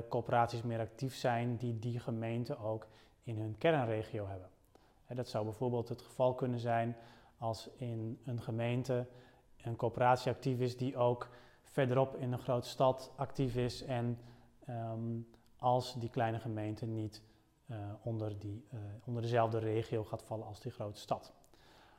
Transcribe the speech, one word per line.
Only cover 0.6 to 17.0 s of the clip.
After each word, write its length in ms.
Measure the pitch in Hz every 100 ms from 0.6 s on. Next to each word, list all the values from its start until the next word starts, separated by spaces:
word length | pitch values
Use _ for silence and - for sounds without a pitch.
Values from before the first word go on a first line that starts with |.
meer 180 | 117 113
actief 360 | 110 - 131 -
zijn 420 | 131 117 120 113
die 220 | 120 110
die 200 | 120 117
gemeente 580 | - 113 113 117 120 143
ook 300 | 107 113 - - - _
in 140 | - 110
hun 200 | 110 107
kernregio 720 | 165 156 117 110 107 110 98
hebben. 220 | 95 92 _ _ - - _ -
Hè, 100 | 123
dat 140 | 117
zou 140 | 113
bijvoorbeeld 460 | 110 101 127 120 113
het 120 | 117
geval 320 | - - 127
kunnen 260 | - 127 120
zijn 360 | 120 117 117 120 - - - -
als 320 | 113 110 - -
in 420 | 120 113 113 123 -
een 160 | 120
gemeente 640 | 120 113 117 123 127 123 123 - - - - -
een 140 | 120 113
corporatie 560 | 117 - 123 127 131
actief 280 | 117 135 123
is 180 | 123 117
die 200 | 127 135
ook 320 | 120 123 - - - -
verderop 540 | - - 127 127 135 -
in 160 | 127
een 80 | 123
grote 280 | - 123 -
stad 440 | - 131 131 - -
actief 400 | 131 - 131 123
is 280 | 123 -
en, 360 | - 120 120 120 - - - - -
ehm, 540 | 117 113 113 117 117 117 - - -
als 360 | 127 127 -
die 160 | 123 117
kleine 300 | 127 113 113
gemeente 460 | 117 107 107 104 113
niet, 380 | 110